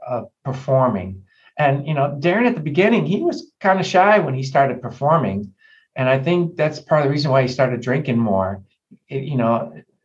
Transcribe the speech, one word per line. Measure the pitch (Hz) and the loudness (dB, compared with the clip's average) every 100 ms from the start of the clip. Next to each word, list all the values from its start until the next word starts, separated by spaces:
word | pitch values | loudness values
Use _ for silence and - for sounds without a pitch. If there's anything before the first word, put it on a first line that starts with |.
of | - 123 117 _ | -8 -8 -8 _
performing. | 139 131 - 131 127 101 92 95 - _ _ - | -10 -10 0 2 2 0 -6 -12 -18 _ _ -2
And, | 147 139 143 | 0 0 -2
you | |
know, | 147 139 143 | -2 -2 0
Darren | 170 196 247 | 0 2 0
at | 190 | -2
the | |
beginning, | 156 139 202 226 147 | -2 2 4 2 0
he | 202 | 0
was | 339 - - _ | -2 -4 -10 _
kinda | 185 190 | 0 0
shy | - 185 196 214 | 2 4 6 4
when | 156 | 2
he | 135 | -4
started | 135 143 135 120 | -2 2 2 0
performing. | 117 - 143 160 113 98 101 - _ _ _ | -8 -4 0 2 2 -4 -8 -16 _ _ _
And | - 127 | -4 0
I | 135 | 2
think | 135 175 170 - | 2 0 -2 -2
that's | 156 - | -2 -2
part | - 151 | 0 2
of | 139 | 2
the | |
reason | 143 143 | 0 2
why | 131 | 2
he | 123 | 2
started | - 127 120 | 0 0 0
drinking | 123 131 - 117 | -2 -2 0 0
more. | 113 95 95 98 - _ _ - _ | 0 0 0 -4 -14 _ _ -20 _
It, | 135 | -8
you | 135 131 | -4 -2
know, | 113 117 - - - _ | 0 0 -4 -14 -20 _